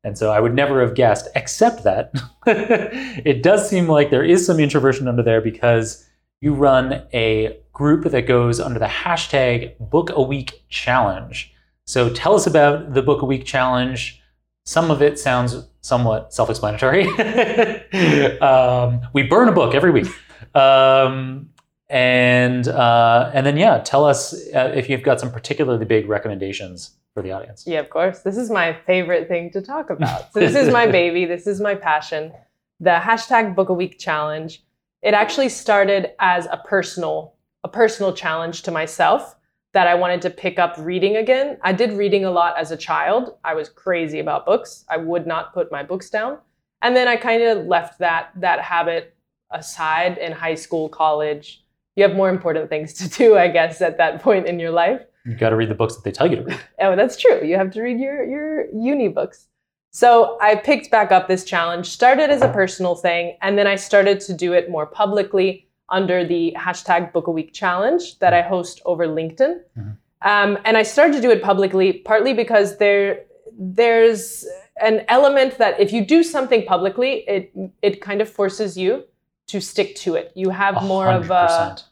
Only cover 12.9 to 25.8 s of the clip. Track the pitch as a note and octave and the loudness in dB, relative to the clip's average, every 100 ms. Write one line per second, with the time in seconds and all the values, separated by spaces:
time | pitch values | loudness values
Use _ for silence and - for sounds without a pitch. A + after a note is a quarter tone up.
12.9 | C3 C3 C#3+ C3 C3 - C3+ B2+ B2+ B2+ | -2 0 0 0 -4 -2 -2 0 0 -2
13.9 | B2 - - _ _ _ _ - D#3+ E3 | -6 -12 -16 _ _ _ _ -4 -2 0
14.9 | C#3 D3 D3 C#3 B2 B2 B2 - _ - | 2 2 2 -2 0 -2 -6 -14 _ -4
15.9 | B2 A#2+ - - - A2+ A2 G#2 G#2 C3+ | 0 0 -2 -6 -4 -2 -2 -4 0 2
16.9 | E3+ F#3 - A3 - A3 A3 A3+ - - | 2 0 -2 -2 0 0 0 0 -2 -8
17.9 | F#3+ E3 C#3+ C#3 - C#3 C3 B2 B2 A#2+ | 0 2 4 2 2 4 6 4 2 0
18.9 | A#2+ - C#3 C3 F#3 A#3+ F3 A2+ C3+ F3 | -2 -2 -2 2 4 4 4 2 4 4
19.9 | C#3 F#2+ - _ - - D3 C3+ C3+ C3+ | 2 0 -10 _ -20 -2 4 6 8 6
20.9 | C3+ C3 C3 C3 C3 - _ _ _ _ | 6 4 0 -8 -12 -16 _ _ _ _
21.9 | C3+ B2+ B2+ B2 B2 B2 B2 B2 D3+ A#2+ | 0 2 4 4 4 4 0 -2 2 4
22.9 | A#2 A#2 A#2 C3 C3+ C#3 D3 G#3+ A#2+ - | 6 6 4 2 0 0 4 4 4 2
23.9 | C#3 D3+ F#3 - - - C3+ C3 C#3 B2 | 2 4 2 -4 -12 -4 -2 0 -2 -2
24.9 | C3 C#3 B2+ B2 A#2 - D3 C3+ A2+ | -2 0 0 -2 -10 -8 -2 -2 -2